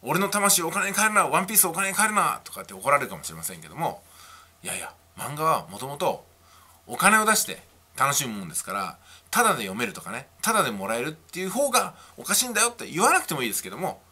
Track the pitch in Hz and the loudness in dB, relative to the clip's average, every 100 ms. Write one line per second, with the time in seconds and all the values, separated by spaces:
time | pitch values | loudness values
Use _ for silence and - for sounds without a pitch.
0 | 120 160 196 202 202 196 165 190 190 190 | 0 0 2 2 2 2 0 -2 -2 2
1 | 214 214 160 156 185 214 185 160 196 196 | 4 4 4 2 2 2 2 2 -2 2
2 | 214 214 160 - - - 95 95 117 143 | 2 4 2 0 -8 -14 -12 -6 2 2
3 | 123 95 - 82 80 90 78 101 156 85 | 2 -8 -10 -10 -10 -10 -16 -6 -6 -6
4 | - - - - - _ 90 92 85 - | -16 -20 -20 -20 -20 _ -10 -10 -10 -16
5 | _ - 127 147 160 139 80 98 131 143 | _ -12 -10 -2 2 2 -2 -10 -10 -2
6 | 170 - - _ _ - - - - 117 | -2 -2 -8 _ _ -20 -20 -20 -14 2
7 | 196 220 214 214 - 92 - _ _ - | 4 6 6 2 0 -6 -14 _ _ 0
8 | 135 139 131 104 92 73 - 98 92 - | 2 2 -2 -6 -8 -8 -6 -6 -6 -10
9 | - - _ 220 233 151 98 98 120 - | -20 -20 _ 2 2 2 -2 -2 -4 -6
10 | 92 113 135 _ - 220 147 104 98 113 | -10 -12 -12 _ 0 2 2 -2 -4 -2
11 | 135 160 _ 170 185 196 285 226 185 - | -4 -8 _ -8 -6 0 2 2 0 -8
12 | - - - 202 247 208 233 240 110 156 | -20 -14 -2 0 0 2 2 0 -8 2
13 | 240 359 - 156 120 98 92 104 185 - | 4 4 2 -2 -2 -4 -6 -6 -8 -8
14 | _ | _